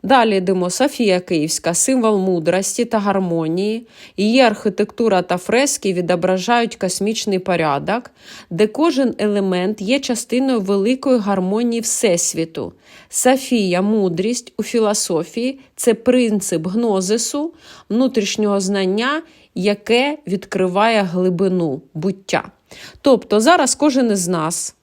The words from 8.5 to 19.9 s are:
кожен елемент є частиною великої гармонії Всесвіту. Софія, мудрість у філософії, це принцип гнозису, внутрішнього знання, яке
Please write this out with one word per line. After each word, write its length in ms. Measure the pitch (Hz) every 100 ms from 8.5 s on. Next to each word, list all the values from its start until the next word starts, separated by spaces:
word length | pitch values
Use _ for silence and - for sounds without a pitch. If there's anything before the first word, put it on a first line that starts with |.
| 165 214
кожен 480 | 233 330 262 262 -
елемент 640 | 214 202 196 180 185 214
є 180 | 190 277
частиною 640 | 277 233 - 247 269 240
великої 580 | 190 202 202 262 285 254
гармонії 600 | 202 190 185 208 240 233
Всесвіту. 920 | 226 - 220 170 - - 160 151 92 - _ - -
Софія, 720 | - 254 262 262 240 190 175
мудрість 720 | 202 220 185 165 202 240 - -
у 60 |
філософії, 960 | 214 233 220 214 - 170 170 - 247 269 - -
це 180 | -
принцип 760 | 226 247 254 233 214 - 170 165
гнозису, 840 | 208 240 190 185 226 - 285 320 - - - _
внутрішнього 720 | 214 262 233 202 - 208 196
знання, 600 | 190 196 185 202 247 302 330 _ _ -
яке 640 | 190 208 208